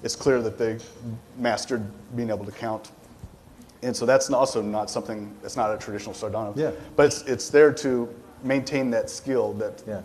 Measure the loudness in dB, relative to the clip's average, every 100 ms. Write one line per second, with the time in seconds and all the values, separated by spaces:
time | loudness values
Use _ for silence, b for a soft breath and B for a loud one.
0 | -6 -2 2 4 2 0 -2 -2 -10 -14
1 | -12 -12 -14 -2 0 0 0 -4 -4 -10
2 | -10 -6 -2 -4 -6 -8 -6 -6 -10 -20
3 | -20 -20 -20 -20 -20 -20 -20 -8 -6 -2
4 | 6 6 6 2 4 2 -2 -2 -4 -6
5 | -6 -10 -10 -12 -10 -2 -2 -2 -6 -8
6 | -8 -8 -6 -4 -4 -2 -4 -4 B 4
7 | 4 4 -4 -4 4 8 8 8 0 0
8 | -2 -10 -20 -10 0 0 0 -2 0 0
9 | -2 -6 -2 0 0 -2 -6 -8 -10 -8